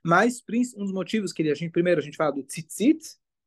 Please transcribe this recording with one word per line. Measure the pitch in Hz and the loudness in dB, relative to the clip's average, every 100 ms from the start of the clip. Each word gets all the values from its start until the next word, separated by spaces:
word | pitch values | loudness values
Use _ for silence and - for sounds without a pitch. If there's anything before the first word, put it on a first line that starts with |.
mas | 165 170 233 247 | 2 4 4 0
prin-, | - 226 247 202 | -4 -2 -2 -4
um | |
dos | 202 | -6
motivos | 190 175 220 180 | -4 -2 -2 -2
que | - 156 | -2 -2
a | |
gente, | 147 170 | -2 -2
primeiro | 175 175 165 | 0 2 2
a | |
gente | 147 - | 0 -2
fala | 160 | -2
do | 143 | -2
tzitzit, | - - - - 233 320 - - _ _ | -8 -12 -12 2 2 2 -2 -20 _ _